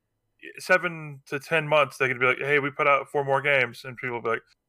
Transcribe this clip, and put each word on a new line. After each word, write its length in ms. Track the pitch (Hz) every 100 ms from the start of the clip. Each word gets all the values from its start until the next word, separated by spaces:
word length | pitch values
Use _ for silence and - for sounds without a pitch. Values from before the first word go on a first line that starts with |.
| _ _ _ _ - -
seven 640 | - 185 175 165 151 139 -
to 140 | 143
ten 280 | - 165 151
months, 300 | 151 139 -
they 100 | 131
could 120 | 123
be 60 | 127
like, 100 | 123
"Hey, 220 | 135 147
we 100 | 139
put 160 | 135 147
out 220 | 139 -
four 140 | 147 139
more 160 | 135
games," 420 | 139 139 120 117
and 140 | 131 120
people 200 | 131 120
will 40 |
be 80 | 113
like, 140 | 113 - _